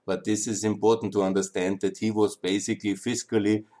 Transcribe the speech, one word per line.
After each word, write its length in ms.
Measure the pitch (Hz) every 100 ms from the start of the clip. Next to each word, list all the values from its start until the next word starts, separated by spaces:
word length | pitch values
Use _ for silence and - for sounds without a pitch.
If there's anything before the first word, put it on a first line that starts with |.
| -
But 180 | 92
this 220 | - 104 110
is 160 | 98
important 500 | 107 101 107 113 104
to 80 | 98
understand 580 | 95 98 95 95 90 98
that 180 | 98 -
he 120 | 110
was 260 | 107 101 -
basically 580 | 92 101 101 104 104
fiscally 680 | 98 120 117 - 113 104 107 107 _